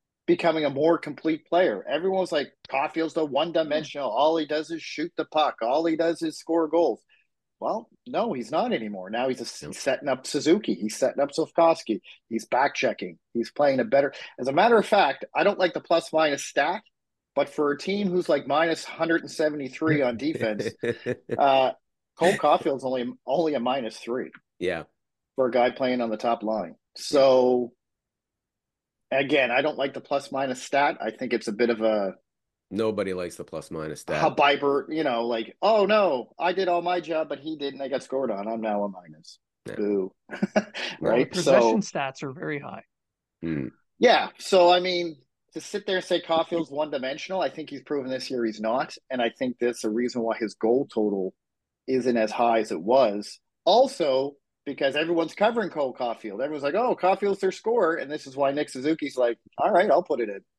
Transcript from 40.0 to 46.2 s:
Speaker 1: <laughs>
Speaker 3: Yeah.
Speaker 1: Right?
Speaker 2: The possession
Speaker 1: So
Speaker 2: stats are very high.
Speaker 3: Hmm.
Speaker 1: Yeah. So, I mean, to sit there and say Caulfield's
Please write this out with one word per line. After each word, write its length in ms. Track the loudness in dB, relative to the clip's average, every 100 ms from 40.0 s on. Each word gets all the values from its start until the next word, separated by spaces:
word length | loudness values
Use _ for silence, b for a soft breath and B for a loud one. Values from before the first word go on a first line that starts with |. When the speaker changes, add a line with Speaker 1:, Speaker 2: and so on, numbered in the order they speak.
| -2 _ -14
Speaker 1:
<laughs> 260 | -6 -2 -2 -2 B B B
Speaker 3:
Yeah. 60 | 2
Speaker 1:
Right? 220 | 2 2
Speaker 2:
The 40 | 0
possession 420 | 4 6 6 4
Speaker 1:
So 160 | 0 -4
Speaker 2:
stats 240 | -6 -6
are 80 | -10
very 280 | -10 -8 -8
high. 220 | -10 -16 -18 _ _ _ _ -10
Speaker 3:
Hmm. 260 | -6 -4 -6 -10 _ 2
Speaker 1:
Yeah. 300 | 4 4 2 -8
So, 320 | 2 6 8
I 100 | 6
mean, 360 | 2 -2 -4 -8 _ _ _
to 60 | -14
sit 260 | -8 -8 -2
there 100 | -2
and 80 |
say 160 | 0
Caulfield's 500 | -2